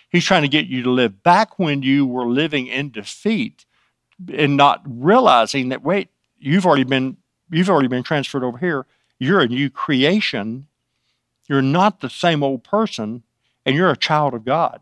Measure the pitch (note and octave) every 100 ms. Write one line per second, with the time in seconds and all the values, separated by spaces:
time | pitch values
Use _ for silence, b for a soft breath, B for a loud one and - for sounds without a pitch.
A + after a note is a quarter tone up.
0 | b F3 - F#3 C#3+ D3+ C#3 B2+ B2 B2+
1 | A#2 G2 F3 F#3 A3 - E3 C#3 C3 C#3
2 | C3+ B2 A#2+ B2+ D#3+ D3 B2+ B2+ C#3+ A2
3 | G2+ - G#3 G#3+ A2 - _ _ _ _
4 | _ - F3 - D3 C#3+ C#3+ - D3 A#2+
5 | D3 A#3+ G#3+ B2 A2 C#3 B2+ B2+ C#3+ G3
6 | - _ _ _ C#3 F#3 F3+ C#3 B2+ C3+
7 | C3 - _ _ _ D#3+ F#3 D#3+ B2+ B2+
8 | - D3+ B2+ C#3 B2 A#2+ F3 C#3+ - _
9 | _ - C3 G3 B2 B2 C#3+ - - C3
10 | C#3+ G#3 - A#2 G#2+ B2 C#3+ _ _ _
11 | _ _ _ _ - C#3 C3 E3 G#3 -
12 | B2+ - F3 D3+ C#3 B2+ - G#3 A3 -
13 | G#2+ A#2+ - _ _ _ - C#3+ F#3 C3
14 | - D3+ D3 A#2+ A2+ D#3 D3+ -